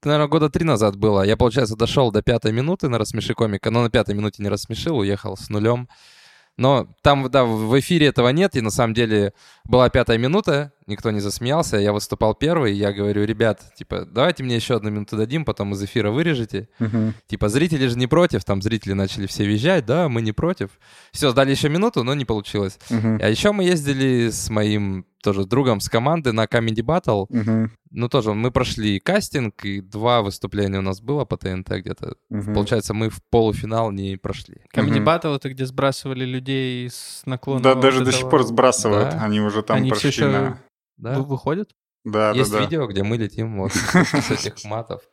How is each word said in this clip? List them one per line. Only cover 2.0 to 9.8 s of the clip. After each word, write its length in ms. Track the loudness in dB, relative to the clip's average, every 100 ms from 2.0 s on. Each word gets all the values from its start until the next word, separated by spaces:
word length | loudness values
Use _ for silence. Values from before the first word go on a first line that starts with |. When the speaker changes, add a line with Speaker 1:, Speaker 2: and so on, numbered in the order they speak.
| 4
Speaker 1:
до 100 | 2
пятой 320 | 2 0 0
минуты 340 | -2 -2 -2 -2
на 80 | -2
«Рассмеши 360 | -2 -4 -4
комика», 360 | -2 0 0 0
но 120 | 0
на 60 | 2
пятой 260 | 2 2 -2
минуте 260 | -2 -4
не 60 | -4
рассмешил, 480 | -4 -6 -6 -4 -2
уехал 360 | 0 -2 -6 -10
с 140 | -6
нулём. 400 | 0 2 0 -4 _ -20 -20 -20 _ _ 0
Но 300 | 2 2 0 0
там, 260 | 2 2 2
да, 120 | 2
в, 240 | 2 2 2
в 100 | 0
эфире 280 | 2 2 2
этого 220 | 4 2
нет, 260 | 2 0 0
и 60 |
на 100 | -2
самом 220 | 0 0
деле 400 | 0 2 2 0 _ -20 _ 2
была 240 | 4